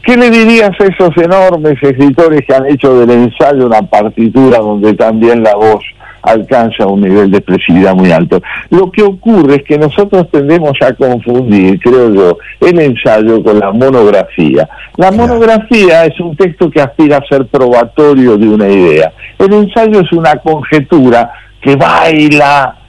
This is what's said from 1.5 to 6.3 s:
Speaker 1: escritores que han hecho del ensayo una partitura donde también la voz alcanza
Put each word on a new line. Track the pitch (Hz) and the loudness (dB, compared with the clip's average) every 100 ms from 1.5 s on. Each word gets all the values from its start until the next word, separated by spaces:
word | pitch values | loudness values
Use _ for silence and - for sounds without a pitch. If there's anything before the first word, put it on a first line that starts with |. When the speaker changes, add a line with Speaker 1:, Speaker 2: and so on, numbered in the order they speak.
| 170 151 139 | 0 -2 -2
Speaker 1:
escritores | 139 127 143 135 165 151 - | -2 0 0 2 0 0 0
que | |
han | 135 135 | -2 0
hecho | 143 135 127 | 0 2 2
del | 120 | 2
ensayo | 120 120 - 147 143 123 | 2 0 0 0 0 0
una | 110 | -2
partitura | 95 107 107 - 113 131 131 120 | 0 -2 -2 -4 -2 2 2 2
donde | 107 104 104 | -2 -2 -2
también | 95 113 110 117 117 | 0 -2 0 0 2
la | 110 | 0
voz | 101 110 104 - - - - | 0 0 0 -6 -20 -20 -8
alcanza | - | -2